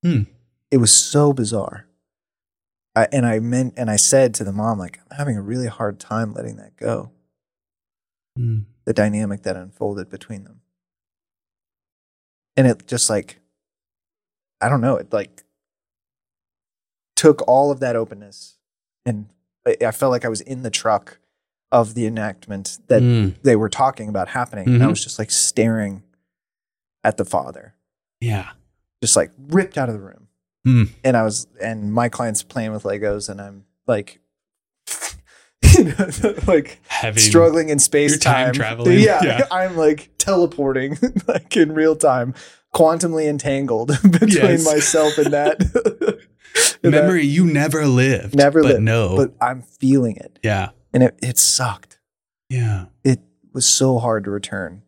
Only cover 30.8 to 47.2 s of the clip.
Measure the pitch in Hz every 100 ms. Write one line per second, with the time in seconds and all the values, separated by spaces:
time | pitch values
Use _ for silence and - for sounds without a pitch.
30.8 | 107 - 131 120 110 107 - _ 101 110
31.8 | 104 110 120 - 120 104 - 131 110 107
32.8 | 101 101 104 104 101 98 101 98 _ _
33.8 | - 110 101 - _ _ _ _ _ _
34.8 | - - - - _ _ _ _ - 359
35.8 | 180 139 190 - - 202 - 170 143 -
36.8 | _ - 113 107 107 165 165 160 156 147
37.8 | - 147 147 151 165 139 127 127 110 117
38.8 | 117 151 214 180 139 120 139 185 185 170
39.8 | 156 151 - _ - 190 170 165 139 135
40.8 | 139 - 247 - - - - - 156 156
41.8 | 160 156 151 127 120 127 - _ _ -
42.8 | 160 165 175 160 156 147 151 135 139 113
43.8 | 120 143 202 170 214 180 127 143 160 151
44.8 | 147 160 151 151 147 143 147 - 185 240
45.8 | 226 214 330 - _ _ - - - -
46.8 | 175 147 151 180